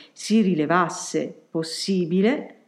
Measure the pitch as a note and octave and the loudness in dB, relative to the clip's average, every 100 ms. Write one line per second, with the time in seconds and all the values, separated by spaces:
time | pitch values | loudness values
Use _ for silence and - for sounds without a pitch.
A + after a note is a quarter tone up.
0 | - - - A3 F#3+ D#3 D3+ F3 E3+ - | -20 -14 0 2 4 2 2 2 0 -4
1 | - D#3 D3 - _ E3 D#3+ - - F#3+ | -6 -4 -6 -10 _ -6 -6 -6 -2 0
2 | D#3+ F#3 G#3 D4 - - | 2 2 2 0 -6 -18